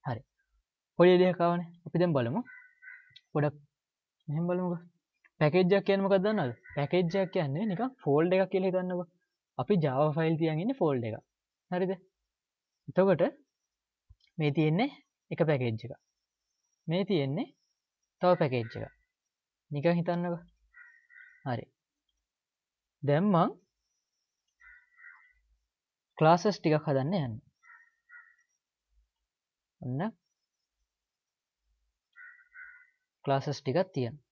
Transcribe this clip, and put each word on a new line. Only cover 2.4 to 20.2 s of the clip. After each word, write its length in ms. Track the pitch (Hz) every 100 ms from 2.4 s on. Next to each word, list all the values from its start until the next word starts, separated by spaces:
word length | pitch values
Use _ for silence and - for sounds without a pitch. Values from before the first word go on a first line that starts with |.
| 247 - - _ - - _ - _
පොඩක් 320 | 156 147 147 _ _ _ _ _ _ -
මෙහෙම 200 | 151 175
බලමුකෝ. 340 | 180 180 170 - _ _ _ _ _
පැකේජ් 340 | 151 170 180 196
එකක් 100 | 196
කියන්නේ 180 | 196 196
මොකක්ද 200 | 196 196
දන්නවද? 320 | 214 131 117 -
පැකේජ් 440 | - 143 175 175 196
එකක් 160 | 185
කියන්නේ 360 | 190 147 143 220
නිකන් 260 | 170 247 -
ෆෝල්ඩර් 380 | - 143 170 185
එකක් 140 | 190
කියලා 180 | 190 190
හිතන්නකෝ. 360 | 180 180 180 175 _ _ _ _ -
අපි 220 | 127 202
Java 300 | 147 131 151
ෆයිල් 220 | 147 160 160
තියන් 240 | 160 156
ඉන්නේ 160 | 208 269
ෆෝල්ඩර් 260 | 160 135 113
එකක්. 160 | 110 _ _ _ _ _
හරිද? 220 | 180 185 190 _ _ _ _ _ _ _ _ -
එතකොට 380 | 156 196 175 - - _ _ _ _ _ _ _ - _
මේ 180 | - 147
තියෙන්නේ 380 | 143 156 165 277 - _ _ _
එක 100 | -
පැකේජ් 300 | 160 143 123
එකක්. 240 | 110 143 - _ _ _ _ _ _ _ _ -
මේ 160 | 170 196
තියෙන්නේ 420 | 185 135 151 302 _ _ _ _ _ _ _
තව 100 | 180 175
පැකේජ් 260 | 151 123
එකක්. 300 | 113 110 107 _ _ _ _ _ _ _ _
නිකන් 280 | 147 160 175
හිතන්නකෝ. 400 | 175 175